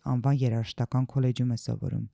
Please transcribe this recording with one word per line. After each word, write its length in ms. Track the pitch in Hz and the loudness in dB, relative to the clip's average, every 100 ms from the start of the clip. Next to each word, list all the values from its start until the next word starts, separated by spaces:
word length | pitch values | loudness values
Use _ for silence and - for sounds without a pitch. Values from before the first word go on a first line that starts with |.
անվան 340 | - 127 127 143 | -2 0 2 2
երաժշտական 720 | 127 113 110 - 120 127 131 | 2 0 -2 -4 -2 0 0
քոլեջում 460 | 139 127 120 123 | 0 0 2 0
է 20 | 117 | 0
սովորում։ 460 | - 110 - 107 110 | -2 -4 -2 -4 -6